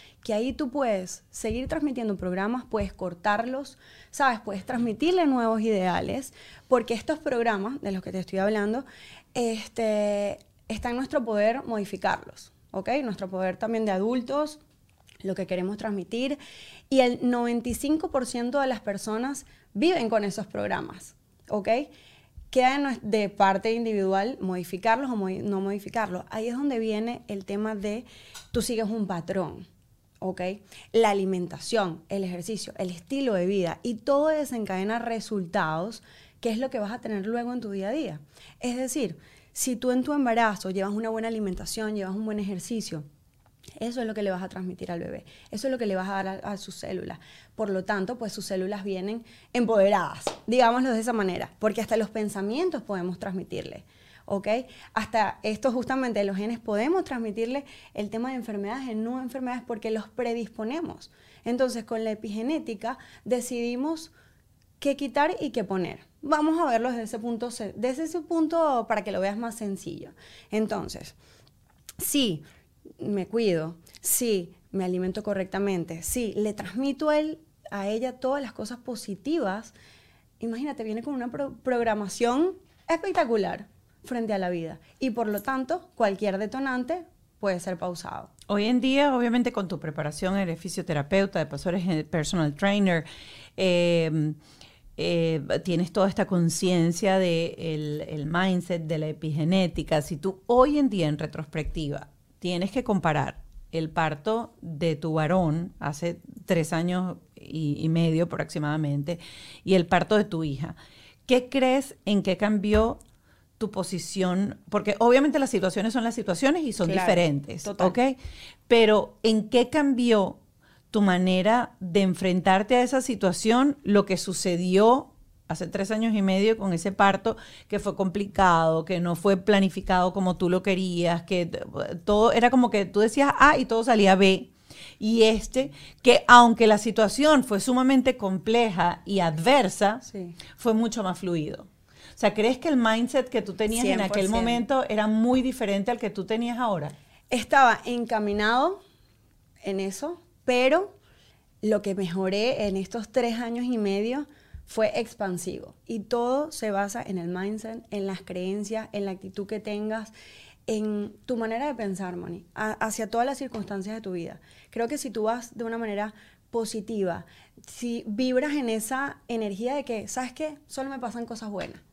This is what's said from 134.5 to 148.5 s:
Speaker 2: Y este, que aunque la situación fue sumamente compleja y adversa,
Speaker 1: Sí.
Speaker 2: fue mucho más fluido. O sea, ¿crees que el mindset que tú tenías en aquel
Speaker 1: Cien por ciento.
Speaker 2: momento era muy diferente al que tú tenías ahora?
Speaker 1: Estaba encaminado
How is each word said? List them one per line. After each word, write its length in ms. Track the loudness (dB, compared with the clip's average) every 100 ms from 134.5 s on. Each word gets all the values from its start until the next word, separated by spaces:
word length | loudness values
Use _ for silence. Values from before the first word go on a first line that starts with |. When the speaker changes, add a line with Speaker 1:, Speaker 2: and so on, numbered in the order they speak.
| _ -20 -20 -18 -4
Speaker 2:
Y 260 | 2 6
este, 480 | 6 6 0 -2 -2 -4 -20 2
que 220 | 6 8 12
aunque 360 | 12 12 8 6
la 120 | 6
situación 640 | 4 2 2 4 6 6
fue 160 | 4 0
sumamente 560 | 2 4 6 6 4 2
compleja 880 | -2 -2 2 2 2 2 0 0 -2
y 140 | 0
adversa, 800 | 2 2 4 6 4 2 0 0
Speaker 1:
Sí. 320 | -8 -12 -12 -14 -20 -4
Speaker 2:
fue 180 | 0
mucho 300 | 2 2 -2
más 160 | -4 -4
fluido. 440 | -2 -2 -4 -8
O 540 | -16 _ _ -20 -20 0
sea, 160 | 0
¿crees 240 | 4 2 2
que 120 | 2
el 80 | 4
mindset 500 | 4 2 2 0 0
que 140 | -2
tú 120 | -4
tenías 320 | -2 -2 0 0
en 140 | 2
aquel 0 |
Speaker 1:
Cien 80 | 0
por 120 | 0
ciento. 160 | 2 2
Speaker 2:
momento 480 | 2 0 2 0 0
era 200 | 0 2
muy 340 | 4 4 4
diferente 500 | 2 -2 0 0 0
al 80 | -2
que 100 | -4
tú 160 | -4 -4
tenías 320 | -2 -2 -2
ahora? 360 | -2 -2 -4 -10 -20 -18 -4
Speaker 1:
Estaba 520 | -4 4 6 8 6
encaminado 960 | 0 -4 -2 0 0 2 2